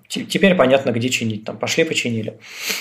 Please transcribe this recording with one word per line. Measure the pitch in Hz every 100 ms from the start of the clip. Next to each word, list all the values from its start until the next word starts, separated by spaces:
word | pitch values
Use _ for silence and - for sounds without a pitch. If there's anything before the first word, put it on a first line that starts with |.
| -
те-, | -
теперь | - - 196
понятно, | 175 127 135 135
где | 117 123
чинить, | - 113 104
там, | - -
пошли | 120 -
починили. | 160 - 123 113 107 - - - - -